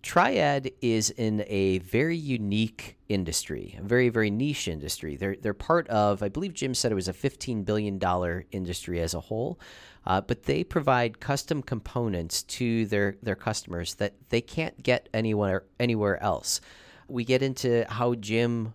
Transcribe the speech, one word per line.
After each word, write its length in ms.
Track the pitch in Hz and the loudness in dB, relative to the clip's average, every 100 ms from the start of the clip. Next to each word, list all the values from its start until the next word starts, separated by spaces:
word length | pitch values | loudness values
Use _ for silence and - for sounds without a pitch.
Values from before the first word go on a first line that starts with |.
Triad 680 | - - 202 - 151 143 135 - | 2 4 4 4 2 2 -2 -2
is 280 | 123 113 107 | 0 2 0
in 320 | - 110 107 104 | -2 -2 0 -2
a 320 | 101 95 92 | 0 2 2
very 380 | 87 110 156 170 | 0 0 0 0
unique 800 | 147 123 104 104 110 - - - _ | -2 -2 0 0 0 -4 -16 -18 _
industry, 680 | 101 85 82 - 71 50 - | -2 0 -4 -4 -8 -10 -12
a 60 | |
very, 240 | 95 120 123 | 0 4 4
very 240 | 113 107 | 4 2
niche 380 | 104 143 139 - | 2 -2 -2 -4
industry. 480 | 78 73 - 78 69 | -6 -6 -6 -6 -4
They're, 180 | 98 98 | -4 -4
they're 180 | 110 | -4
part 340 | 101 - 170 - | -6 2 2 2
of, 340 | 110 104 101 | 2 4 2
I 60 | 101 | -2
believe 240 | 120 190 | -4 -6
Jim 200 | 160 135 | -4 -4
said 200 | 123 120 | 0 0
it 20 | 104 | 0
was 140 | 92 | -2
a 40 | |
fifteen 500 | 90 139 - - 113 | -2 -4 -4 -6 -4
billion 360 | 95 107 104 98 | 0 0 0 0
dollar 460 | 92 90 90 87 - | 0 2 0 -2 -6
industry 480 | 101 90 85 - 87 | -6 -4 -6 -4 -2
as 140 | 82 | -2
a 60 | 85 | -4
whole, 400 | - 110 123 - - - - - - | -6 -4 -4 -6 -14 -20 -20 -14 0
uh, 120 | 92 | 0
but 260 | - 123 - | 0 -4 0
they 180 | 139 | 0
provide 560 | 175 180 143 127 120 107 | 0 0 2 4 2 -2
custom 420 | - 139 - 156 | -4 -4 0 -4
components 800 | - 120 - - 117 92 82 - | -2 -6 -4 -2 0 -2 -2 -6
to 460 | - - 123 113 107 | -6 -4 0 2 2
their, 300 | 104 101 95 | 2 0 0
their 140 | - 95 | -4 -2
customers 580 | - 107 - 85 87 - | -2 -4 -6 -6 -6 -4
that 200 | 104 - - | -4 -4 0
they 120 | 117 | 0
can't 400 | - - 160 - | 0 -4 -6 -4
get 260 | 127 123 - | 2 2 2
anywhere, 520 | 110 110 107 101 95 - _ | -2 0 2 2 0 -2 _
anywhere 420 | 123 110 104 95 | 0 2 2 2
else. 380 | 101 82 - - - - - - - | 0 -2 -2 -6 -6 -20 -20 -20 -8
We 160 | 127 | -6
get 200 | 117 127 | 2 2
into 420 | 135 127 131 117 113 | 2 0 2 2 2
how 280 | 110 120 120 | 0 0 0
Jim 580 | 101 113 120 117 110 | 0 2 2 0 -4